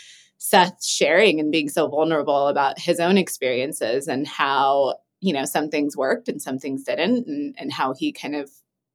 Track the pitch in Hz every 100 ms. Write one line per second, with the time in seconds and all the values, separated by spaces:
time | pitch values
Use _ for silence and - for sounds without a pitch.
0 | - - _ _ - 196 180 - - -
1 | 147 170 214 156 151 160 143 170 143 143
2 | 160 160 143 143 143 143 135 - 175 170
3 | 170 196 170 - 131 123 135 151 110 127
4 | 170 135 143 - 139 139 135 139 131 -
5 | _ _ 190 139 139 165 151 151 147 143
6 | 135 156 - 147 - 131 139 135 135 123
7 | 180 247 233 147 147 - 139 135 135 135
8 | 147 139 147 147 139 _ _ _ _